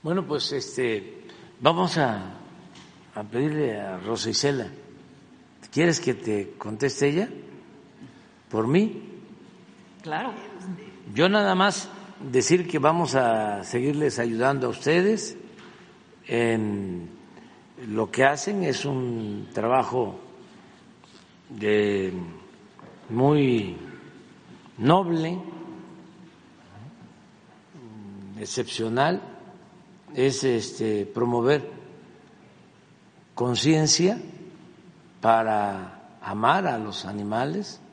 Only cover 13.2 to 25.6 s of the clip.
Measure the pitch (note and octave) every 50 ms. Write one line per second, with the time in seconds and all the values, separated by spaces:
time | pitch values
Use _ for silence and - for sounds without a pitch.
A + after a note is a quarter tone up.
13.2 | B2+ A#2+ A2+ A2 G#2+ G#2 G#2 G2+ A2 - - A#2+ B2+ C#3+ D3 D3 D3+ C#3 A2+ B2
14.2 | A#2+ A#2 A2+ A2+ B2 C3+ C#3 C3+ B2+ A#2+ A2 - - C#3 D#3+ F3 F#3 G#3 A3 G#3+
15.2 | - - - - - - - - - - - - - - - - - - - -
16.2 | - - A2 A#2 A#2 A#2 A2+ A2+ A2 G#2 G#2 G2+ G2 F#2+ F2+ F2 E2+ E2 - -
17.2 | - - - - - - - - - - - - B2+ A2+ G#2+ A2 A2 G2 - -
18.2 | C3 C3+ D3 D3 - G3 G#3 G3 F3+ D3+ B2+ - - C#3+ C#3 C3 B2+ B2 A#2 A2+
19.2 | A2 G#2 G#2 G2+ G#2 - - A2 G#2+ A2+ B2 C3 A#2+ A2+ A#2+ B2+ A#2+ G2 F2+ -
20.2 | - - - - - - - - - - - - - - - _ - - - -
21.2 | - _ - - _ - C3 G#2+ G#2+ G#2 G#2+ G#2 G#2 G#2 G2+ G2 F#2+ F#2 F2+ F2+
22.2 | F2 E2+ E2 D#2+ - - - - - - - - - - - - - - A2+ A#2
23.2 | C3 C#3+ D3+ D3+ C#3 C3 B2 A2+ G2+ F#2 E2+ - - - - - - - - -
24.2 | - - - - - - - - - - - - G#2 C3+ E3 F#3+ G3 E3+ E3+ D#3+
25.2 | D#3+ E3 F3 F#3 F3+ - - -